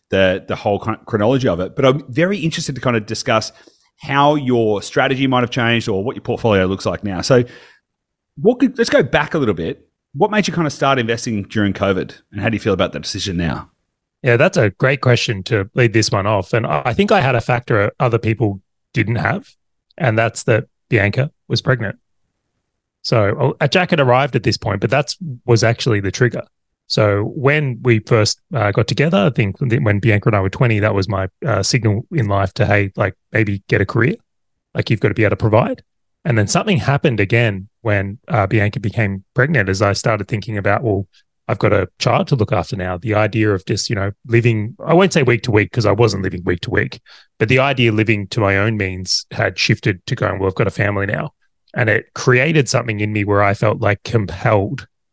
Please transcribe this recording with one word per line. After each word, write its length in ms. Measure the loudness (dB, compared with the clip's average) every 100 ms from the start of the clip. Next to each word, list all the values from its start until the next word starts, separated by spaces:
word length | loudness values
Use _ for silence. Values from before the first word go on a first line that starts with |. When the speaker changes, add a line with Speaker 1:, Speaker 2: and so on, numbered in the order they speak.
| _
Speaker 1:
the, 340 | 2 2 2 -4
the 80 | -4
whole 220 | -2 -2
chron-, 220 | -4 -8 -4
chronology 400 | 0 2 2 0
of 140 | -2
it, 160 | -4 0
but 80 |
I'm 180 | 2 2 -2
very 280 | -2 0 0
interested 360 | -4 -4 -6
to 60 | -4
kind 160 | -2 -2
of 80 | -2
discuss 460 | -6 0 0 0 -10 _ _ _ _
how 360 | -2 2 4
your 480 | 2 2 2 2 0
strategy 440 | -2 0 0 0 2
might 160 | 2
have 80 | 0
changed 380 | 0 0 0 0
or 140 | -4
what 140 | -4 -6
your 60 |
portfolio 420 | -6 -2 2 2 2
looks 180 | 0
like 200 | -4 -4
now. 160 | -4 -6
So 240 | 2 2 2 -6 -20 _ _ _ _ _ _ -2
what 220 | 0 2
could, 180 | 0 0
let's 140 | 0
go 120 | 2
back 320 | 2 0 -2
a 40 | 0
little 160 | 0
bit. 320 | -2 -6 -8 _ _ _
What 160 | -2 0
made 180 | 0 -2
you 40 |
kind 140 | -2 -2
of 60 |
start 260 | 0 0 2
investing 460 | 0 -2 -4 -6
during 280 | -4 0 0
covid, 480 | 2 0 0 -4 -10 _
and 80 | -6
how 80 | -2
do 80 | -2
you 40 |
feel 120 | 0
about 200 | 0 0
that 100 | -2
decision 340 | -8 -8 -6 -2
now? 340 | -2 -4 -10 _ _ _ _ _
Speaker 2:
Yeah, 140 | 0 4
that's 200 | 4 2
a 140 | 0
great 300 | 2 0 2
question 400 | 2 2 0 -6
to 240 | -2 -2 -2
lead 180 | 0 2
this 180 | 2 0
one 160 | 0 0
off. 260 | 0 0
And 120 | -2 0
I, 160 | -2 -2
I 80 |
think 180 | 0 2
I 80 | 2
had 140 | 2
a 60 | 0
factor 520 | 0 -2 0 0 0 0
other 180 | 0 0
people 440 | -2 -2 -2 -4 -12 _ _
didn't 240 | -4 -2 -2
have, 340 | -2 -4 -8 _ _ _ _ -4
and 200 | 0 2
that's 260 | 0 -2
that 200 | 0 0 0 _ _
Bianca 420 | 2 2 0 -4 -8 -6
was 140 | -4
pregnant. 380 | 0 -2 -4 -10 _ _ _ _ _ _ _ _ _ _
So 520 | -2 2 2 0 -2 0
a, 40 |
a 40 | 0
jacket 320 | 0 2 2
arrived 340 | 4 4 2
at 80 | 0
this 140 | -2 -2
point, 240 | -4 -4
but 100 | 0
that's, 260 | 0 -2 -6 -12 -8
was 180 | 0 2
actually 380 | 2 0 0 -2
the 100 | -2
trigger. 320 | 0 -2 -2 -10 _ _ _ _
So 460 | 0 2 2 -2
when 460 | -2 0 0 0 -2
we 160 | 2 2
first, 400 | 4 2 2 -2 _
uh, 160 | -2 0
got 160 | 0 0
together, 320 | 0 2 2
I 120 | 2
think 280 | 2 -2 -2
th-, 240 | -2 0
when 160 | 2 2
Bianca 300 | 2 2 2
and 80 | 0
I 40 |
were 80 | 0
twenty, 300 | 0 2 2
that 160 | 2
was 140 | 0 -2
my, 200 | -2 -4 -6
uh, 180 | -2 -2
signal 440 | 0 0 0 -2 -2
in 160 | -4 0
life 260 | 0 -2
to, 120 | -2 0
"Hey, 260 | 2 0
like, 200 | -2 -4 -4 _
maybe 300 | -2 -2 -4 -2
get 120 | -2
a 60 | 0
career. 280 | 0 0 -2 _ _ _ _ _
Like, 160 | -6 -2
you've 100 | 0
gotta 140 | 0
be 100 | 0
able 60 | 0
to 60 | 0
provide." 460 | 2 2 2 -2 _ _ _ _ -2
And 120 | 0
then 80 | 2
something 320 | 0 0 0
happened 420 | 0 0 0 0
again 480 | 0 2 0 -2 -8 _
when, 360 | -2 -2 -2 -8 -4
uh, 180 | 0 2
Bianca 340 | 2 0 -2
became 440 | -4 -2 -2 -4 -6
pregnant, 340 | -2 0 0 0
as 140 | 0
I 100 | 0
started 360 | 0 0 -2 -4
thinking 280 | -6 -6 -4
about, 260 | -2 0
"Well, 240 | 0 -2 -4 _ _ _ -6
I've 100 | -2
got 140 | 0
a 160 | 0 -2 -2
child 300 | 0 0 0
to 80 | 0
look 160 | 0
after 240 | -2 -2 -6
now." 220 | -6 -6
The 160 | -4
idea 380 | -2 -2 0 0
of 120 | 0
just, 240 | -2 -6 -4
you 80 | -4
know, 160 | -4 -6 0
living, 500 | 2 2 0 -4 -8
I 80 | 0
won't 220 | 2 4
say 80 | 2
week 200 | 2 2
to 60 | 2
week, 220 | 0 0
'cause 140 | 0 0
I 60 |
wasn't 300 | 2 2 0
living 200 | -4 -4
week 160 | -4 -4
to 100 | -2
week, 300 | -2 -2 -8 -20 -20 _ _
but 100 | 0
the 120 | 2
idea 300 | 2 2 2
of 60 | 2
living 320 | 2 0 -2
to 120 | 0
my 180 | 2 2
own 180 | 0 0
means 480 | -4 -6 -4 -6 -4
had 280 | -4 -2 -2
shifted 460 | 0 0 0 -4 -6
to 80 |
going, 240 | -4 -2 0
"Well, 100 | -2
I've 60 |
got 120 | 0 -2
a 40 |
family 360 | 0 -2 -2 -2
now." 260 | -4 -6 -12 _ _ _
And 140 | -2 0
it 240 | 0 -2
created 540 | -4 2 2 4 2 2
something 320 | 0 -2 -4
in 120 | -2
me 120 | -2
where 180 | 0 2
I 120 | 2
felt, 260 | 2 0 0
like, 220 | 0 -2
compelled 800 | -2 -2 -2 -2 0 2 0 -4 -12 _ _